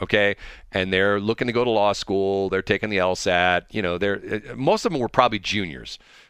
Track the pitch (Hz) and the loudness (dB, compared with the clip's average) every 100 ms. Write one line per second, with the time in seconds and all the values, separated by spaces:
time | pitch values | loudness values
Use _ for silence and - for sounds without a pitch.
0 | 95 104 101 101 - - - 98 95 92 | 0 2 2 0 -8 -18 -6 -4 2 2
1 | 101 101 104 113 123 117 120 110 101 101 | 4 2 0 0 0 2 2 4 2 0
2 | - 98 98 98 95 95 - 101 107 98 | 0 0 2 0 0 0 0 -4 -2 -2
3 | 92 92 95 90 90 90 - 107 90 87 | 0 -2 0 0 2 0 -4 -6 -4 -2
4 | 101 95 98 107 113 120 143 214 220 151 | -2 -4 -6 -8 -8 -4 0 0 0 -2
5 | 113 - 120 107 - 104 90 64 58 - | 0 2 2 2 -2 -4 -4 -8 -14 -18
6 | - - - | -20 -20 -16